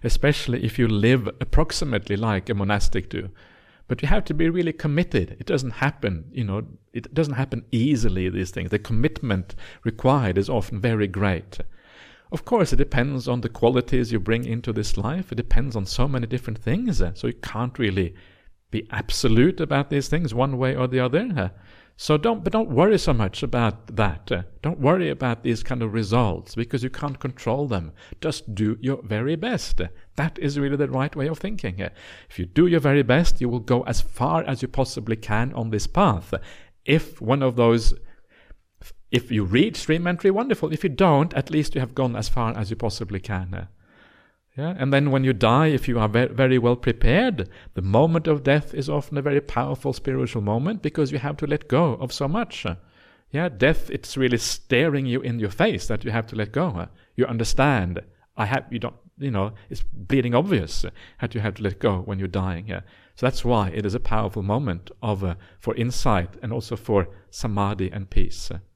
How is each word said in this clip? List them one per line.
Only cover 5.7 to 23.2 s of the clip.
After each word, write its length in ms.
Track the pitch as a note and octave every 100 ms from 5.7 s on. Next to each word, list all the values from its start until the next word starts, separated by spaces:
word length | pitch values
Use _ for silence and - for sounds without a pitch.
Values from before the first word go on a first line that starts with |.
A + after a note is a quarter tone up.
happen, 520 | - C3+ - G#2 E2 C3
you 120 | C3
know, 180 | G#2+ G2 - - _
it 180 | A#2+ -
doesn't 220 | C#3+ D3+
happen 300 | B2+ B2 A#2 -
easily, 560 | A#2 C3+ C3 A2+ F#2+ F#2
these 200 | F#2+ F#2
things. 200 | - F2+
The 80 | G#2
commitment 760 | - A2 D#3 - B2+ F#2+ F2+ - - -
required 540 | A#2 G#2+ B2+ C#3 G#2+ F2+
is 100 | G#2
often 320 | B2+ - A2
very 280 | A#2 A2+ G2+
great. 500 | F#2 G2+ F#2 - - - - - - - - _
Of 140 | -
course, 280 | - A#3 E3
it 40 | C3+
depends 520 | - C#3 C3 C3+ B2+
on 140 | B2
the 80 | A2+
qualities 600 | - A#2+ B2+ B2 C3 A#2
you 80 | A2+
bring 260 | G2+ A#2 B2
into 260 | A2+ A#2
this 240 | G#2+ G#2 -
life. 360 | G2+ F3 F#3+
It 20 |
depends 420 | - A#2 - C#3 A2
on 80 |
so 240 | F#2+ - B2+
many 180 | C3 A#2
different 320 | B2 - G#2+
things. 440 | - F3 B3 E3 F2
So 120 | F2+ A#2+
you 80 |
can't 440 | A#2 - G#2+ B2 C3
really 360 | A2 F#2+ F2 - - _ - _ _
be 180 | G#2+ -
absolute 720 | G#2+ - - B2+ A#2 D#3 F3+
about 300 | D#3 C#3 C#3+
these 180 | C#3+ C3
things 240 | D#3 D#3+
one 240 | A#2+ C#3 B2+
way 180 | C3
or 120 | C3+ B2+
the 140 | B2+
other. 520 | B2+ D3 B3 D3+ F#2 - - - _ -
So 180 | - D3+
don't, 260 | A#3 A3
but 100 | F3
don't 180 | A3 A3+
worry 280 | B2+ F#3+ G#3
so 140 | -
much 300 | -